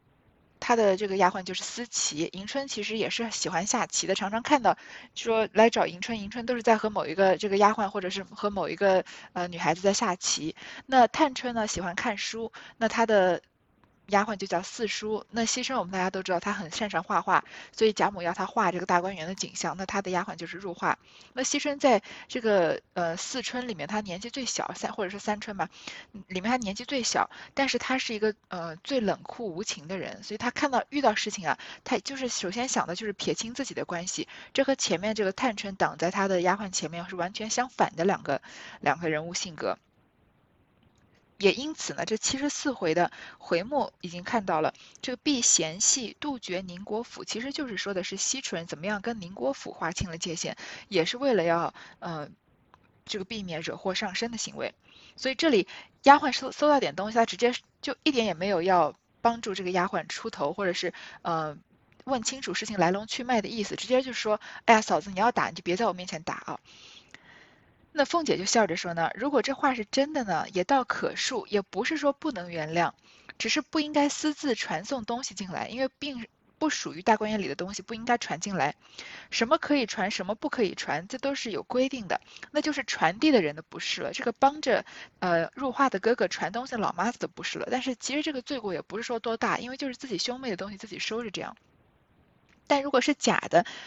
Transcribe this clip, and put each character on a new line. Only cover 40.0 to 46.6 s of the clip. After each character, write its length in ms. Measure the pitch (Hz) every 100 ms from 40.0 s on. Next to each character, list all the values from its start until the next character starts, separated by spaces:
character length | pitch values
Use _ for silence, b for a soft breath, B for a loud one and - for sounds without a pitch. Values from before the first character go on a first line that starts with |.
| _ _ _ _ _ _ _ _ _ _ _ _ _ -
也 160 | 196
因 220 | 220 294
此 200 | 320 -
呢， 100 | 143 -
这 100 | 220
七 220 | - 269
十 100 | 285
四 240 | - 294
回 220 | 233 170
的 160 | 165 170 B B B
回 260 | - 170
目 280 | 214 285 - _
已 80 | 180
经 140 | 175
看 240 | 185 240 190
到 140 | 160
了， 120 | 143 - B B
这 100 | -
个 40 | 247
避 260 | 302 262
嫌 380 | - - 160 180
隙、 360 | - 277 208 -
杜 180 | 294 262
绝 220 | - 180